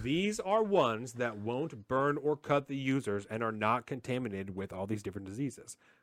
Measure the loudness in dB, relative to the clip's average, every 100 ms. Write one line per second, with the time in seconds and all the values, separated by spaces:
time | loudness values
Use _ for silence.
0 | 0 2 2 -2 2 2 6 6 6 2
1 | -4 -4 -4 -2 -4 -2 -2 -6 -2 2
2 | 4 2 0 -2 2 2 2 -4 0 0
3 | 2 -2 -2 -2 -2 2 2 2 0 -10
4 | -4 -2 -2 -4 -6 -6 -6 -6 -4 -4
5 | -4 -8 -10 -6 -6 -6 -18 -20 _ _